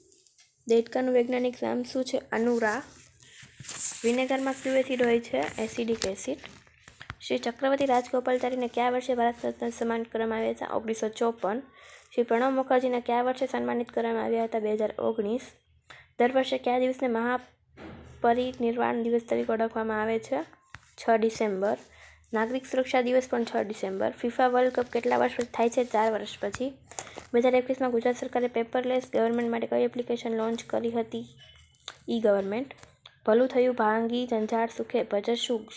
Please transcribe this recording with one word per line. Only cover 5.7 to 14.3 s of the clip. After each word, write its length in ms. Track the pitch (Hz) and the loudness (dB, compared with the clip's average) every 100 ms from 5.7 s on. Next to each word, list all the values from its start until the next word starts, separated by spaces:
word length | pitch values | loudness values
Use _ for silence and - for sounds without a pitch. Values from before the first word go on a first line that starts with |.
| 247 226 220 190 | -4 -2 -2 -2
એસિડ. 320 | 196 - 294 - - - _ - - - - | -4 -8 -8 -12 -20 -20 _ -20 -20 -18 -14
શ્રી 160 | - 254 | -4 -2
ચક્રવર્તી 480 | 247 233 269 277 277 | -2 -2 0 2 2
રાજગોપાલચારીને 840 | 247 247 254 254 254 247 254 240 | 2 2 -2 0 0 0 -2 -2
કયા 220 | 240 247 | 0 0
વર્ષે 260 | 247 254 240 | 0 0 0
ભારત 300 | 233 233 240 | 0 0 -6
રત્ન 240 | 233 240 | -4 -6
સન્માન 340 | 233 233 226 | -4 -2 -2
કરવામાં 340 | 226 - 226 220 | -4 -4 -2 -2
આવ્યા 140 | 226 | -2
હતા? 160 | 233 - | -4 -4
ઓગણીસો 420 | - 220 220 214 | -4 -4 -2 -4
ચોપન. 520 | 220 233 233 185 233 269 - - - - | 0 -2 0 -2 -4 -8 -18 -20 -20 -6
શ્રી 100 | - | -2
પ્રણવ 280 | 233 233 262 | 2 2 2
મુખર્જીને 500 | 262 262 254 254 247 | 0 2 2 2 0
કયા 200 | 240 240 | 0 0
વર્ષે 260 | 247 254 262 | 0 0 -2
સન્માનિત 440 | 247 240 240 233 | -2 -2 -2 -4
કરવામાં 320 | - 226 226 | -4 -2 -2
આવ્યા 200 | 214 | 0